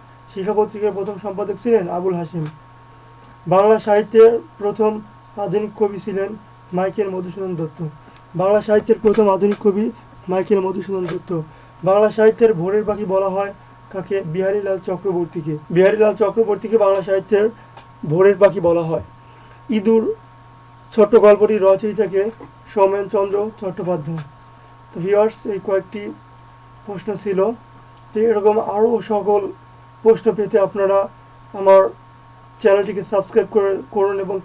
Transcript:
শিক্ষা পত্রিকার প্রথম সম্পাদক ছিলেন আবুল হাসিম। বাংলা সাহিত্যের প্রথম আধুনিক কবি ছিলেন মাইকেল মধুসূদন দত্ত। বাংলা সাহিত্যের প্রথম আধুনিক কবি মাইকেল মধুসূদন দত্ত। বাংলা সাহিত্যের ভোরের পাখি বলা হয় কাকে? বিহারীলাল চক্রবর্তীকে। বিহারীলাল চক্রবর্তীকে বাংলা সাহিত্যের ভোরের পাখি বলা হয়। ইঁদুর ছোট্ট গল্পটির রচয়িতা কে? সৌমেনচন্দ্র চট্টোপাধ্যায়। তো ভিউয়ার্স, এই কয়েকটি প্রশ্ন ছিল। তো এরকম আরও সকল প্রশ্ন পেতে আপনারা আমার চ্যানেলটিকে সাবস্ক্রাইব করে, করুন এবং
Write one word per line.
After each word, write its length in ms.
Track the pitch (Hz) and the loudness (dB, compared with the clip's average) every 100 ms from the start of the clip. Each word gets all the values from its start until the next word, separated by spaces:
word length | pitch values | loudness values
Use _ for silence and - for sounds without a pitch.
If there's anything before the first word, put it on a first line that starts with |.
| - - - | -20 -20 -16
শিক্ষা 200 | 196 190 | -8 -2
পত্রিকার 380 | 208 214 214 208 | -2 -2 -2 -4
প্রথম 240 | 196 196 196 | -4 -8 -8
সম্পাদক 320 | 208 190 208 196 | -10 -8 -8 -6
ছিলেন 260 | 240 220 175 | 0 0 0
আবুল 260 | 175 185 175 | -4 -4 -4
হাসিম। 300 | 160 175 151 - - - - - - - - - - | -6 -8 -10 -12 -20 -20 -20 -20 -20 -20 -20 -16 0
বাংলা 320 | 185 208 214 | 4 4 2
সাহিত্যের 600 | 214 208 208 220 226 233 - - | 2 0 4 6 6 4 -4 -8
প্রথম 440 | 202 208 214 214 - - - - | -6 -2 -2 -2 -10 -20 -18 -8
আধুনিক 320 | 202 202 214 - | -4 -4 -4 -4
কবি 240 | 208 196 | -4 -4
ছিলেন 360 | 220 196 196 214 - - - | -8 -6 -6 -8 -18 -20 -8
মাইকেল 360 | 180 190 202 202 | -4 -4 -4 -6
মধুসূদন 460 | 185 180 185 190 170 | -6 -10 -10 -8 -8
দত্ত। 280 | 156 - 156 - - - - 170 | -8 -10 -12 -12 -20 -20 -12 -4
বাংলা 260 | 190 208 | 0 0
সাহিত্যের 380 | 208 214 214 220 | 2 0 2 0
প্রথম 300 | 220 202 208 | 2 2 2
আধুনিক 260 | 190 202 202 | 2 0 0
কবি 320 | 208 196 233 220 - - - | 0 0 -2 -6 -18 -16 -6
মাইকেল 300 | 185 190 202 | -4 0 0
মধুসূদন 460 | 185 190 185 190 175 | 0 -6 -6 -6 -6
দত্ত। 360 | 175 - 170 156 - - - | -10 -8 -8 -8 -18 -20 -4
বাংলা 280 | 170 202 214 | 0 4 2
সাহিত্যের 420 | 214 220 220 226 | 4 2 4 2
ভোরের 300 | 170 180 208 | 2 -2 -2
পাখি 220 | 202 208 196 | -2 -4 -2
বলা 240 | 190 196 | -2 -2
হয় 240 | 185 196 - - - - | -2 -6 -10 -20 -20 -16
কাকে? 320 | 196 180 196 | -14 -6 -6
বিহারীলাল 580 | 170 170 190 208 196 190 185 | -4 -4 -2 -2 -4 -6 -6
চক্রবর্তীকে। 720 | 180 196 175 165 175 156 151 - | -6 -4 -4 -4 -6 -8 -8 -2
বিহারীলাল 460 | 170 190 214 214 208 | 2 2 4 0 2
চক্রবর্তীকে 600 | 202 208 220 196 214 220 | 0 0 -2 -2 -2 2
বাংলা 240 | 196 196 | 2 2
সাহিত্যের 480 | 185 196 190 202 214 220 - - - - 165 | 0 -4 0 0 0 -4 -16 -20 -20 -12 -4
ভোরের 300 | 160 196 190 | 4 4 4
পাখি 240 | 196 185 | 2 2
বলা 220 | 170 170 | 0 0
হয়। 200 | 160 151 - - - - - - - | -2 -6 -8 -20 -20 -20 -20 -18 -6
ইঁদুর 460 | 220 196 226 262 440 - - - - - - - | -2 2 2 0 -6 -14 -20 -20 -20 -20 -20 -4
ছোট্ট 220 | - 208 226 | 0 4 6
গল্পটির 460 | 208 208 208 214 | 8 6 4 4
রচয়িতা 440 | 190 190 214 202 196 | 4 2 0 -2 -2
কে? 240 | 190 208 - - - - | -2 -2 -6 -18 -20 -8
সৌমেনচন্দ্র 800 | 214 196 196 196 208 202 202 214 214 | 0 2 2 -2 -2 -2 -2 -4 -8
চট্টোপাধ্যায়। 560 | 190 180 180 170 147 160 147 - - - - - - | -10 -6 -6 -6 -6 -10 -12 -20 -20 -20 -20 -20 -18
তো 60 | - | -10
ভিউয়ার্স, 460 | 180 202 220 - - | -2 0 0 -2 -8
এই 140 | 196 | -8
কয়েকটি 480 | 196 196 185 208 208 208 - - - - - - - | -4 -4 -4 -10 -12 -14 -20 -20 -20 -20 -20 -20 -16
প্রশ্ন 300 | 196 - 196 | -12 -10 -8
ছিল। 360 | 208 185 202 240 - - - - - | -4 -2 -2 -4 -14 -20 -20 -20 -8
তো 60 | 214 | -2
এরকম 400 | 226 208 208 214 | 0 2 2 2
আরও 420 | 226 202 226 226 | -2 0 0 0
সকল 500 | - 208 196 208 190 - - - - - | -2 -2 0 0 -2 -10 -20 -20 -20 0
প্রশ্ন 320 | 220 226 226 | 2 4 0
পেতে 260 | 190 202 214 | -2 0 0
আপনারা 480 | 190 202 196 196 196 - - - - | 0 0 0 0 -2 -8 -20 -20 -18
আমার 360 | 202 196 190 190 - - - - - - - | 0 6 6 4 -4 -20 -20 -20 -20 -20 -2
চ্যানেলটিকে 440 | 208 202 202 190 | 2 2 0 -6
সাবস্ক্রাইব 440 | 180 202 190 226 185 | -4 -4 0 0 0
করে, 260 | 220 196 190 - | 0 0 -2 -4
করুন 280 | 208 196 196 | -2 -2 -2
এবং 200 | 185 190 | -6 -8